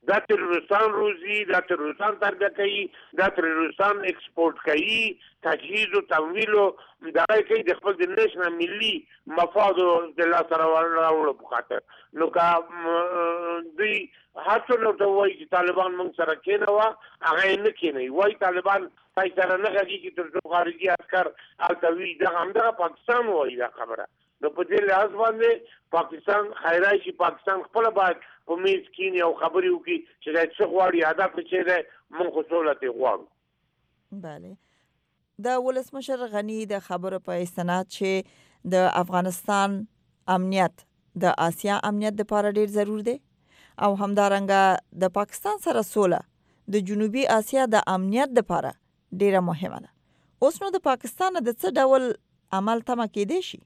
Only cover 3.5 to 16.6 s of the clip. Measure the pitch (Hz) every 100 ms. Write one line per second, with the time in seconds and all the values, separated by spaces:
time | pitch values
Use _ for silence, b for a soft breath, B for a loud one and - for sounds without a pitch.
3.5 | 160 165 - 196 202 190 175 - - 165
4.5 | 160 - 151 190 226 226 - b b 165
5.5 | 160 160 208 214 202 - 165 156 190 220
6.5 | 208 196 - B B 160 165 165 214 208
7.5 | 220 175 170 202 185 180 202 220 175 180
8.5 | 170 170 208 220 190 - b - 160 170
9.5 | 202 202 180 180 170 170 147 170 170 165
10.5 | 160 160 160 165 165 165 160 151 135 -
11.5 | 120 - - _ B B 147 160 180 170
12.5 | 170 165 175 165 170 175 180 170 170 170
13.5 | 170 170 156 214 208 185 b b - 160
14.5 | 220 - 240 226 202 202 196 196 185 156
15.5 | 180 180 185 185 180 180 - 165 160 -
16.5 | 202